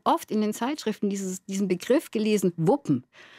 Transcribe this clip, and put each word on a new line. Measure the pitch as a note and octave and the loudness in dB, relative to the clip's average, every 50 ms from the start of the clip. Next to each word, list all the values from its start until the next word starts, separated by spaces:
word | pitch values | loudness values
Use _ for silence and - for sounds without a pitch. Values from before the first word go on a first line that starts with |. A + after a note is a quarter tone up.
| - | 0
oft | A3+ D4 D#4+ - - | 0 0 0 -2 -4
in | - G#3+ | -2 -2
den | G#3+ G#3 A3 | 0 -2 -2
Zeitschriften | - A#3 C4 D#4 - - A3 G#3 - - G3+ | -2 -4 -4 -4 -4 -4 -4 -4 -2 -2 -2
dieses, | G3 G3 G3 F#3 F#3 - - | -2 -2 -4 -6 -8 -8 -8
diesen | - F#3+ G3 G3+ | -6 -4 -4 0
Begriff | F#3 F#3 F3+ - - A#3+ C#4+ - - | 0 -2 -2 2 2 2 2 2 -2
gelesen, | - A3 G#3+ A3 G#3+ G3+ G3 F#3 F3 | -2 -2 2 2 2 2 2 0 0
Wuppen. | - D#3+ F3 C4 C#4+ - - D3 B2 - _ _ - - - - | 2 4 4 2 2 2 0 0 0 -2 _ _ -20 -20 -20 -20